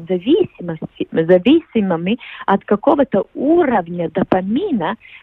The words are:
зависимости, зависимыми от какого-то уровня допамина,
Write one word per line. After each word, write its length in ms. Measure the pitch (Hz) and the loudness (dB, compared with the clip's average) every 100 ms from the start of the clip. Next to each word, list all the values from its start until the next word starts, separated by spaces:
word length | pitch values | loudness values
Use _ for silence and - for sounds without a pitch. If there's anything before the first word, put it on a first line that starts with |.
| 165 | -4
зависимости, 960 | 185 202 392 - - 175 160 - - 190 | -4 2 2 0 -6 -10 -10 -10 -10 -6
зависимыми 1040 | 165 165 180 226 330 - 226 196 165 180 240 - - - | -2 4 4 6 4 2 -2 0 -2 -2 -4 -8 -8 -2
от 180 | 196 | -2
какого-то 640 | - 208 285 294 262 196 - | 0 0 2 2 2 -2 -4
уровня 760 | - 269 349 294 214 170 175 165 | -4 0 2 2 0 -2 -6 -4
допамина, 840 | 185 180 190 190 254 403 233 165 226 - - | -4 -2 -2 -2 -4 -2 -2 -4 -6 -14 -14